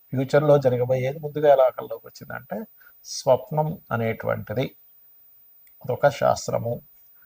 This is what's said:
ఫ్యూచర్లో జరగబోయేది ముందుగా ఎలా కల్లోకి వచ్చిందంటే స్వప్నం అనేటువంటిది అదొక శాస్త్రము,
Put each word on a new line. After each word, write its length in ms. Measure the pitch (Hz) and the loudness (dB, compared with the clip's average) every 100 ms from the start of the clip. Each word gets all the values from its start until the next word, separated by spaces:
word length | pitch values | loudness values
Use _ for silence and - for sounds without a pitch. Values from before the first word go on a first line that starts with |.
| - | -8
ఫ్యూచర్లో 460 | 127 131 143 147 143 | -4 0 2 6 4
జరగబోయేది 600 | 135 123 123 131 131 151 | 4 0 0 -2 -2 -6
ముందుగా 300 | 147 147 151 | -8 0 4
ఎలా 140 | 139 127 | 6 4
కల్లోకి 380 | - 127 113 - | 2 -10 -12 -14
వచ్చిందంటే 500 | - 131 120 123 202 220 _ _ _ - | -20 -14 -14 -10 -12 -12 _ _ _ -14
స్వప్నం 720 | - - 123 - 151 156 160 - | -4 2 2 2 -2 -2 -4 -6
అనేటువంటిది 720 | 117 113 110 113 110 - 107 135 _ _ _ _ _ _ _ _ _ _ _ | -4 -2 -4 -4 -4 -4 -6 -6 _ _ _ _ _ _ _ _ _ _ _
అదొక 260 | 127 120 143 | -8 0 0
శాస్త్రము, 640 | - - - - - 117 120 - _ _ _ | 2 0 0 -2 -4 -4 -8 -12 _ _ _